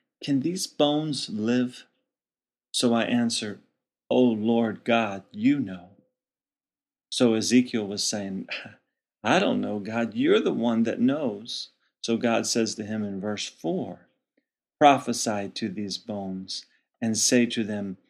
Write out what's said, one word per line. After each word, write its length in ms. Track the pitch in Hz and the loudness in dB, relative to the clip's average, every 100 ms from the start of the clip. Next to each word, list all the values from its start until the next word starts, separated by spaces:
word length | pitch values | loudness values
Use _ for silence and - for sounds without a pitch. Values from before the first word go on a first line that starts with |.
| _ - | _ -12
can 160 | - 139 | -2 0
these 260 | 156 180 - | 0 -2 -4
bones 640 | - 147 147 156 139 - | 0 2 2 -2 -4 -6
live?' 560 | 107 107 123 123 - - _ _ _ _ _ _ _ _ | -4 0 2 0 -4 -20 _ _ _ _ _ _ _ _
So 220 | - 123 117 | 0 2 2
I 80 | |
answered, 580 | 107 120 117 113 107 98 _ _ _ _ - | 2 0 0 -2 -6 -10 _ _ _ _ -2
'O 100 | 123 | 4
Lord 640 | 127 110 110 117 113 95 | 4 2 2 2 2 -2
God, 400 | - 117 110 98 - | 0 2 0 -4 -12
you 280 | 104 117 143 | 0 2 2
know.'" 320 | 104 92 90 _ _ _ _ _ _ _ _ _ _ _ - | -2 -8 -16 _ _ _ _ _ _ _ _ _ _ _ -8
So 240 | - 123 110 | 2 4 4
Ezekiel 500 | 101 123 123 117 101 | 4 4 4 -2 -4
was 180 | 101 | -4
saying, 460 | - 107 98 95 - - - - _ | -4 -4 -6 -8 -8 -12 -12 -20 _
<laughs> 380 | _ _ _ | _ _ _
"I 140 | 107 160 | 0 2
don't 240 | 202 101 | 2 0
know, 160 | 101 208 | -2 -6
God, 380 | 101 117 117 107 | -6 -4 -4 0
you're 260 | 143 208 | 2 4
the 100 | 214 | 2
one 300 | 131 117 113 | 0 0 2
that 180 | 117 - | 0 2
knows." 680 | 123 147 139 104 117 - - _ _ _ | 2 2 -2 -6 -10 -12 -12 _ _ _
So 160 | - 117 | -2 0
God 300 | 120 113 110 | 2 0 0
says 260 | 120 113 | 0 -2
to 120 | - 104 | -2 -6
him 180 | 110 | -4
in 180 | 104 98 | -4 -4
verse 260 | 104 104 - | -6 -6 -8
four, 600 | - 160 180 110 - _ _ _ _ _ _ _ - | -8 -6 -4 -6 -12 _ _ _ _ _ _ _ 6
"Prophesy 720 | 147 131 - 117 - 104 98 | 6 6 2 -4 -2 -2 -4
to 200 | - 110 | -6 -6
these 300 | 92 101 92 | -6 -8 -8
bones 640 | - 104 95 95 95 - - _ _ - | -8 -8 -6 -8 -10 -12 -14 _ _ -6
and 160 | 117 107 | -2 0
say 300 | - 127 120 | 2 4 2
to 180 | 120 | 0
them, 340 | 104 104 98 95 | -4 -4 -6 -10